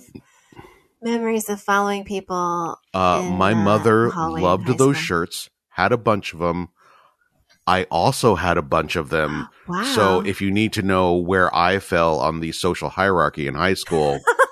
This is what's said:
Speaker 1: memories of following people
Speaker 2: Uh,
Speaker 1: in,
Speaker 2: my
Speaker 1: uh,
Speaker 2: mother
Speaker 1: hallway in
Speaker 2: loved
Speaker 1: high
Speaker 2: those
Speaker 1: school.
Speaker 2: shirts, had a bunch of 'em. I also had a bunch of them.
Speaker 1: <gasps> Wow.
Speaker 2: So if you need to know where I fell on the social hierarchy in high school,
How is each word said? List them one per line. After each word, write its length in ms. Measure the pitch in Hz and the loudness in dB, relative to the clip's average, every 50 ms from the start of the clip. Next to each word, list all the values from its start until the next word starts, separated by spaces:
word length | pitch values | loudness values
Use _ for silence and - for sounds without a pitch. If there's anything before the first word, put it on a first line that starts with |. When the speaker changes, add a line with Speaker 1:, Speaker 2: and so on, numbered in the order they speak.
| - - - - - _ _ _ _ _ _ - - - - _ _ _ _ _ - | -16 -20 -20 -20 -20 _ _ _ _ _ _ -20 -20 -20 -20 _ _ _ _ _ -4
Speaker 1:
memories 460 | 233 233 233 226 226 226 220 220 - | -2 -2 0 0 0 -2 -2 -2 -4
of 120 | 208 202 | -6 -6
following 420 | - - 202 202 202 202 202 202 196 | -2 0 0 2 0 0 -2 -4 -6
people 760 | 196 208 190 190 - 185 180 175 175 175 175 170 160 - - _ _ - | -8 -8 -8 -6 -6 -4 -4 -2 -2 -2 -4 -4 -6 -8 -10 _ _ -2
Speaker 2:
Uh, 260 | 95 92 90 90 87 90 | 0 2 2 2 2 0
Speaker 1:
in, 100 | - 92 | -2 0
Speaker 2:
my 180 | 92 95 98 | 0 2 2
Speaker 1:
uh, 40 | 110 | 2
Speaker 2:
mother 540 | 110 101 101 107 107 107 117 110 113 117 120 | 2 2 2 2 2 4 4 4 4 2 2
Speaker 1:
hallway 300 | - 170 160 165 160 87 | 0 -2 -4 -4 -2 0
in 20 | 90 | 2
Speaker 2:
loved 240 | 90 92 98 110 | 2 2 2 0
Speaker 1:
high 60 | 127 123 | 0 2
Speaker 2:
those 220 | 110 131 139 143 | 2 2 2 2
Speaker 1:
school. 60 | - - | 0 -2
Speaker 2:
shirts, 460 | - 92 85 87 - - - - - _ _ _ _ | -2 -2 -2 -2 -4 -8 -12 -14 -14 _ _ _ _
had 220 | - - 90 101 | -4 -2 0 0
a 60 | 120 | 0
bunch 360 | 117 107 120 107 101 - - - | 0 0 0 0 0 -2 -8 -6
of 80 | 80 | -4
'em. 280 | 87 85 85 90 87 - _ _ _ _ _ _ _ _ _ _ _ _ _ _ _ _ _ _ _ | -2 -2 -2 -2 -6 -8 _ _ _ _ _ _ _ _ _ _ _ _ _ _ _ _ _ _ _
I 160 | - 90 92 90 - | 2 2 2 2 0
also 420 | - 85 90 123 135 - - 120 98 | 0 0 2 0 0 2 2 2 2
had 220 | 85 90 90 85 | 2 2 0 0
a 40 | 85 78 | 0 0
bunch 320 | 67 85 80 78 73 - | 0 0 0 0 0 -4
of 140 | 87 78 65 | -6 -4 -2
them. 380 | 82 80 78 76 76 76 76 - - | -2 -2 -2 -2 -4 -6 -8 -10 -14
Speaker 1:
<gasps> 40 | _ - | _ -12
Wow. 160 | - 175 185 220 | -8 -6 -6 -4
Speaker 2:
So 380 | 269 262 110 104 98 92 92 | -2 0 2 2 4 2 2
if 180 | 98 101 95 - | 0 -2 -4 -4
you 100 | 101 98 | -2 -2
need 220 | 95 104 107 104 - | 0 0 0 0 -2
to 80 | 110 | -2
know 320 | 95 95 95 92 92 90 87 | -2 0 2 2 2 2 2
where 380 | 87 87 85 95 95 90 85 - | 0 0 0 2 2 2 2 2
I 260 | 85 85 90 95 98 | 2 2 2 2 0
fell 420 | - - 95 85 82 82 80 71 | -2 0 0 2 2 2 2 0
on 180 | 64 78 80 82 | 0 -2 -2 -4
the 140 | 82 82 - | -6 -6 -6
social 340 | - - 90 87 - 80 | -2 -2 -2 -2 -2 -6
hierarchy 600 | 73 - 92 95 98 95 87 76 73 - - 73 | -6 -2 0 0 2 2 2 2 0 -2 -4 -6
in 60 | 69 69 | -4 -2
high 180 | 73 85 92 95 | -2 0 0 0
school, 440 | - - - 87 80 76 71 69 69 - - 480 - 508 - | -2 -2 -2 0 0 2 0 0 0 0 0 2 2 0 0